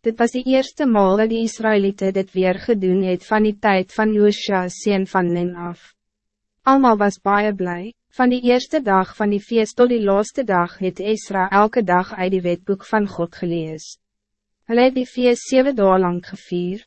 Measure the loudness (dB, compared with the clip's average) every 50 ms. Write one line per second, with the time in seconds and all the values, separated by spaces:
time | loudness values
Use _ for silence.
0 | _ -4 0 0 -2 -2 -2 -4 -2 0 0 0 0 -2 _ -2 0 2 2 4
1 | 4 4 4 2 2 0 0 -2 -2 -4 -6 -4 -2 0 2 2 2 0 -2 -2
2 | -4 -2 -2 -2 -4 -4 _ 0 0 0 0 -2 0 -2 -2 0 2 0 0 0
3 | 0 0 -2 -4 -2 -2 0 2 2 0 0 0 0 2 2 2 0 _ -4 -2
4 | 0 0 2 4 4 2 2 0 -4 -4 -2 -2 -2 -4 -8 -6 -2 -2 0 0
5 | -2 -2 -2 -2 0 0 -2 -2 -4 -6 -6 -8 -12 -12 -12 _ _ _ _ _
6 | _ _ _ _ _ _ _ _ _ _ _ _ _ 2 4 4 4 4 4 4
7 | 2 0 -2 -2 _ 0 0 0 0 -2 -2 -4 -6 -6 -6 -8 -10 -14 -16 _
8 | _ _ _ 0 0 2 2 0 2 2 2 2 0 -2 -4 -4 0 2 2 0
9 | 0 -2 -4 -4 -2 -2 -2 -2 -4 -2 0 0 0 -2 2 0 2 2 2 0
10 | 0 2 2 2 0 -2 -4 -6 -2 0 0 0 0 -2 -4 -6 -6 -6 -6 -4
11 | -4 -4 -4 -4 -4 -6 -4 -2 -2 2 2 2 2 2 0 -2 0 2 0 0
12 | 0 -2 -6 -6 -4 -2 -2 -2 -2 -2 -4 -4 _ -6 -6 -6 -6 -4 -2 -2
13 | -2 -2 -4 -6 -8 -8 -6 -8 -6 -6 -4 -4 -6 -8 -10 -14 -16 -20 -20 _
14 | _ _ _ _ _ _ _ _ _ _ _ _ _ -2 2 4 4 4 2 0
15 | -6 -6 -4 0 2 2 2 0 -2 0 2 2 2 2 0 2 2 4 4 4
16 | 2 0 -2 -4 -8 -12 -18 -20 -12 -8 -6 -4 -4 -4 -8 -10 -14